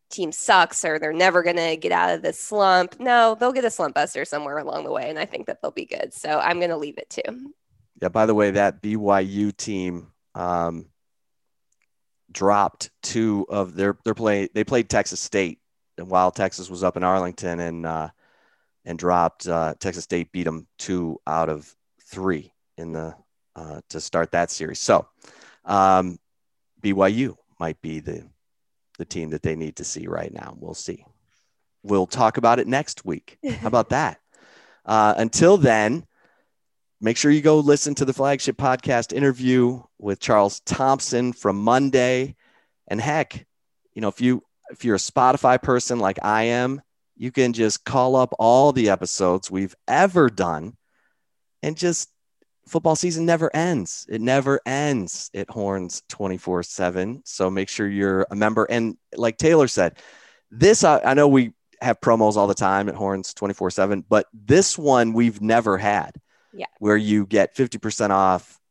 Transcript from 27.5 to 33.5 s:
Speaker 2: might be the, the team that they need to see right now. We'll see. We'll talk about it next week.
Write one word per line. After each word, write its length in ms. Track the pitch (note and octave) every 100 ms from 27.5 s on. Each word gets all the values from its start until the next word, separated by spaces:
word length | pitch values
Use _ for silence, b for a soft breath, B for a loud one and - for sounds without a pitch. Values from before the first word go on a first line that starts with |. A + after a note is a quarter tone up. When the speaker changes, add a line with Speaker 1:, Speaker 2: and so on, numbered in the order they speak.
| -
Speaker 2:
might 220 | E2 D#2+
be 200 | D#2 D#2
the, 280 | D#2 D#2+ D#2+ _ _ _ _ _ _ -
the 60 | F2
team 240 | F#2 D#2
that 120 | D2+
they 140 | E2 D#2+
need 180 | D#2 -
to 80 |
see 220 | - - E2+
right 260 | E2 E2
now. 220 | D#2 C2 -
We'll 140 | D#2+
see. 300 | D#2+ - - _ _ _ _ _ _ _ _
We'll 240 | G2+ G2 F#2
talk 300 | C3 A2 A#2
about 220 | A#2 A#2+
it 100 | -
next 380 | C3+ D3+ - F#2+
week. 320 | D#2 _ _ C#4+